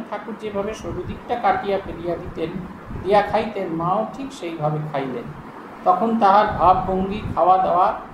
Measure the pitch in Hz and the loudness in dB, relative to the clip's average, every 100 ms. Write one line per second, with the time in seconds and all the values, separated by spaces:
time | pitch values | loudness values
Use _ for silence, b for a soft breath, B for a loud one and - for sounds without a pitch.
0 | - 208 226 214 214 196 202 214 175 175 | -8 -10 -10 -10 -6 -4 -4 -6 -8 -6
1 | 175 - - 240 208 185 202 196 180 165 | -8 -8 -6 0 2 2 0 -2 -4 -8
2 | 170 170 - 175 160 185 - - - - | -4 -4 -6 -6 -6 -6 -10 -12 -12 -6
3 | 180 208 196 208 226 202 180 160 170 202 | 4 4 4 0 -2 -4 -4 -2 0 0
4 | 220 - 269 - 170 165 151 151 151 139 | -2 -6 -12 -10 -8 -2 -2 -2 -4 -4
5 | 131 123 113 - - - - - 180 180 | -4 -6 -8 -12 -14 -16 -16 -2 2 2
6 | 226 226 196 202 190 143 165 185 185 190 | 2 4 6 8 6 4 6 6 2 0
7 | 196 214 - - 170 185 175 170 196 - | -2 -4 -2 2 6 6 4 4 2 0
8 | - | -8